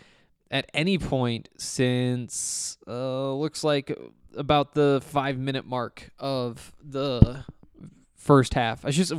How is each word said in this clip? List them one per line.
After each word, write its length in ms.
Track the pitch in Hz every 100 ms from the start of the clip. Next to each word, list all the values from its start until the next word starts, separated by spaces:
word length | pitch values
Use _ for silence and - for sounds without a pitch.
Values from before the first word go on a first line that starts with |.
| _ _ _ _ _
at 180 | 135 -
any 240 | 147 175 180
point 520 | - 135 120 117 - -
since, 1200 | - - 127 123 123 123 120 - - - - - -
uh, 460 | 120 131 131 135
looks 300 | 135 156 -
like 340 | 156 143 127 - 60 - - -
about 360 | 139 147 139
the 280 | 151 143 135 -
five-minute 600 | 143 135 131 135 131 -
mark 460 | 127 113 - - -
of 520 | 139 131 120 113 - -
the 600 | 151 135 139 123 120 135 - - - - - - _ _
first 380 | - 139 123
half. 320 | 135 113 113 139
It's 100 | 143
just 180 | 185